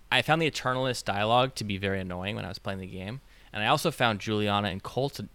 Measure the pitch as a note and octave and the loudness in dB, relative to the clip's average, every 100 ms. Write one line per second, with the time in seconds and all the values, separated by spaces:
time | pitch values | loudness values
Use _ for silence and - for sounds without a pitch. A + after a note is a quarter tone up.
0 | - B2+ B2+ D#3+ D#3 - B2+ B2+ C3 A#2 | 0 2 4 2 2 0 -2 0 0 -2
1 | - G2+ G#2+ A#2+ B2+ - G#2 F#2+ G2 G2 | -2 0 4 4 4 0 -4 -2 0 -2
2 | F#2 F2+ F#2+ A2 F#2+ - - F#2+ F#2+ F#2 | -2 -4 -4 -4 -6 -8 -8 -8 -8 -10
3 | F#2+ C3 - - - G#2 A2 D3 E3+ - | -8 -10 -14 -20 -12 -2 2 4 2 2
4 | B2 G#2 - G#2+ G#2 G2+ G#2 F#2 - - | 2 2 0 0 2 2 0 -2 -6 -4
5 | C#3 - G#2 | -4 -6 -12